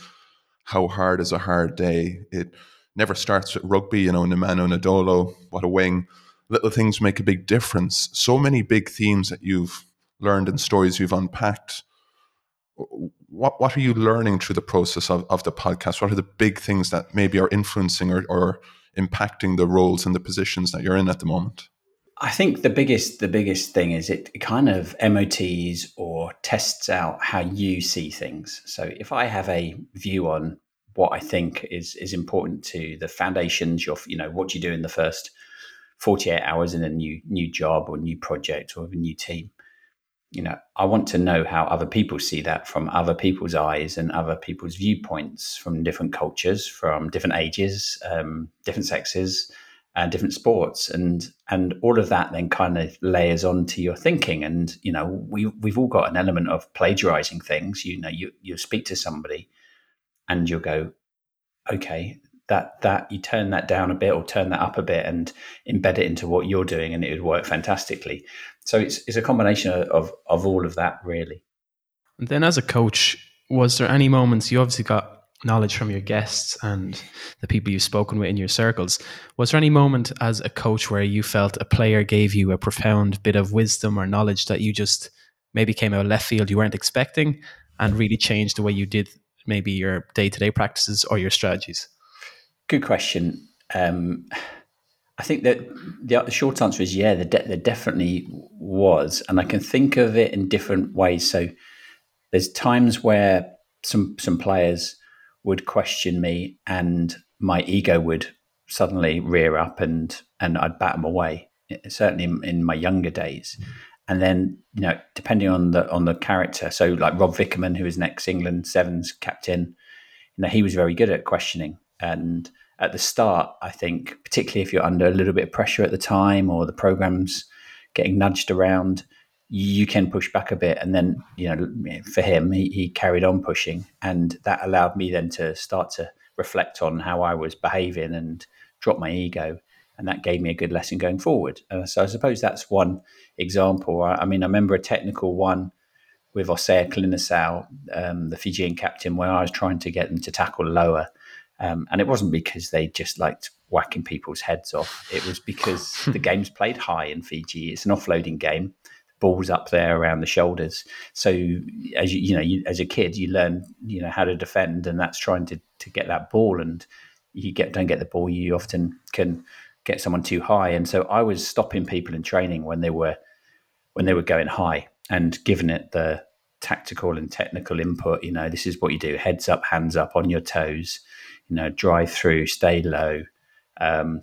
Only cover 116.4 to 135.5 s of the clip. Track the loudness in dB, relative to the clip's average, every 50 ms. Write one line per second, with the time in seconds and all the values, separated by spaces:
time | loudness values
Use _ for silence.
116.4 | 0 -2 -4 -6 -6 -4 0 2 2 4 4 4 2 2 4 4 2 2 2 0
117.4 | -2 -2 -2 -2 -2 -2 0 -2 -2 -2 -2 0 -2 -2 -2 -4 -4 -2 -2 -2
118.4 | -2 -2 -2 -4 -4 0 2 2 2 2 0 -4 -6 -6 -10 -10 -8 -10 -10 -6
119.4 | -4 -2 -2 -2 -2 -4 -6 _ _ -20 -20 -20 -20 -20 -20 -20 _ _ _ -2
120.4 | -2 2 4 4 4 4 4 2 2 2 4 4 4 4 4 2 0 0 -2 0
121.4 | 0 -2 -6 -6 -6 -8 -10 -14 _ _ _ -6 -4 -4 -2 -2 -2 -2 -4 -4
122.4 | -6 -10 _ _ _ _ _ -4 -4 -2 -2 -2 -4 -2 2 2 4 4 4 2
123.4 | 2 -2 -4 -12 -12 -12 -8 -6 -4 -4 -4 -4 -6 -10 -16 -18 -10 -4 -2 -2
124.4 | -2 0 0 -2 0 0 2 2 4 4 4 4 4 6 6 4 4 4 4 2
125.4 | 0 0 0 0 0 0 2 2 2 2 0 -2 -2 2 2 4 6 6 4 4
126.4 | 4 2 2 2 0 -2 0 2 2 4 4 4 2 2 2 2 0 -2 -4 -8
127.4 | -10 _ -20 -20 -20 -20 -20 -20 -18 _ -2 0 2 2 4 4 4 4 2 0
128.4 | -2 0 2 4 4 4 4 4 2 2 0 -2 -4 _ _ _ _ _ _ _
129.4 | _ -6 -4 -2 0 2 4 4 4 4 4 2 2 2 0 -2 -2 -2 -2 -2
130.4 | -2 -2 -2 0 2 0 0 0 0 0 2 4 4 2 0 -2 -6 -12 -10 -6
131.4 | -4 -2 -2 -2 -4 -4 -6 -8 -8 -8 -10 -12 -12 -4 -2 0 2 4 4 2
132.4 | 2 2 2 2 0 0 -2 -2 -4 -4 -4 -2 0 2 2 4 4 4 2 2
133.4 | 0 -2 -4 -4 -4 -6 -6 -8 -10 -14 _ -8 -6 -2 0 0 0 0 -2 -4
134.4 | -4 -2 -2 -2 0 2 2 4 4 2 2 -2 -4 -2 -2 -2 -2 -4 -4 -4
135.4 | -6 -6